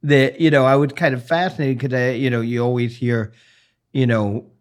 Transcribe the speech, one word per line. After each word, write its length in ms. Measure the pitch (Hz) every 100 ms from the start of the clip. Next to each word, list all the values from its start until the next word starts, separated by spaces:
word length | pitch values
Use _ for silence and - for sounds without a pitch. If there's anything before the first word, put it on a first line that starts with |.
that, 400 | 147 143 135 -
you 100 | 160
know, 140 | 147 131
I 100 | 139
was 160 | 143
kind 220 | - 170
of 120 | 127 120
fascinated 540 | 165 180 - 139 127
'cause 140 | 131
I, 160 | 127 123
you 200 | 120 131
know, 120 | 120
you 200 | 117 120
always 360 | 120 123 120 120
hear, 340 | 123 117 110 - _ _ _ _ _
you 120 | 139 127
know, 420 | 113 104 104 - _